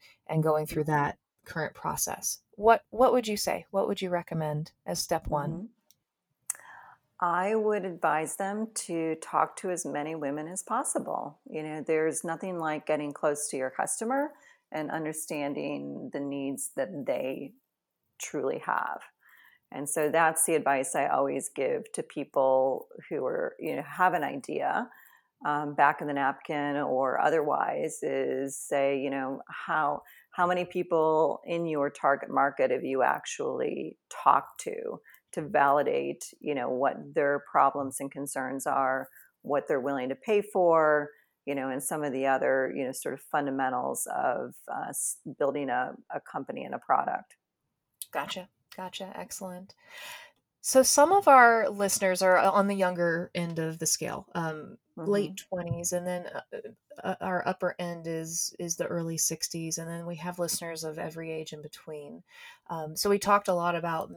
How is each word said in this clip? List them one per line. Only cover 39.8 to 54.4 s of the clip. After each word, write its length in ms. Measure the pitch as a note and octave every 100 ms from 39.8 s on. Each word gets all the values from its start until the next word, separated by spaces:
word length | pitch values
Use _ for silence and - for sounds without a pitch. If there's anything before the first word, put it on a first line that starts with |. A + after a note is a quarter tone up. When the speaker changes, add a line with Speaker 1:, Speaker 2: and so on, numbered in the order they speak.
| C3 C#3 B2+
Speaker 2:
to 60 |
pay 260 | C3+ - G#3
for, 680 | G#3 F#3+ F3 E3 D#3 D3+ D3 - _ _
you 80 | -
know, 160 | C#3 C3
and 140 | C3
some 200 | - D#3
of 80 | D3
the 140 | C3
other, 480 | C3+ C3 C3 C3 C3
you 80 | -
know, 80 | C3
sort 220 | C3+ -
of 80 | C3+
fundamentals 840 | - D3+ C#3+ C3+ C3 B2+ C3+ C3+ -
of, 400 | C3 C3 B2 B2+ - -
uh, 160 | - D3+
s-, 280 | C3+ - - D#3 C3
building 320 | C#3 C#3+ C3+
a, 240 | B2 C3+ B2+ -
a 60 | -
company 440 | - D3 C#3 C#3
and 100 | C3+
a 40 | C3+
product. 560 | - C3 - - - _ _ _ _ _ _ - -
Speaker 1:
Gotcha. 380 | D3+ D3 F#3 F3+ _ _
Gotcha. 380 | - F#3 - F#3+
Excellent. 600 | - F#3 - F#3+ F3+ G3 _ - - - - - _ _ _
So 200 | - C4
some 300 | C4 - D4+
of 160 | G4 G4
our 420 | C4 A#3 A#3 G#3+
listeners 520 | G3+ G3 - F#3+ F3+
are 160 | F#3+ F3+
on 280 | F#3+ G3+ G3
the 80 |
younger 540 | G3 F3+ F3+ E3+ E3 F3
end 240 | F3 E3+ E3
of 180 | D#3+ D#3+
the 80 |
scale, 420 | D#3+ - - C3+ -
um, 440 | E3+